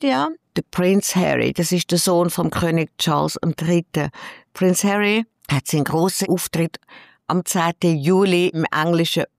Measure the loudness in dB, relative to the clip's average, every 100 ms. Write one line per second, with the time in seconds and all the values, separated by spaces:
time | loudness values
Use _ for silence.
0 | 0 0 -2 -6 _ -8 -4 0 2 2
1 | 2 0 0 0 0 -2 -2 -2 0 0
2 | 2 2 2 -2 -2 -2 0 0 -2 -4
3 | -2 0 -2 -2 -4 -2 0 0 0 -4
4 | -4 -8 -18 -20 _ -2 0 2 0 2
5 | 2 0 -2 _ -4 -4 0 -2 0 0
6 | 0 0 -2 -2 -2 -4 -4 -6 _ -20
7 | -20 _ -4 -4 -2 0 0 0 0 2
8 | 2 4 4 2 0 0 -2 -2 0 0
9 | 0 -2 -6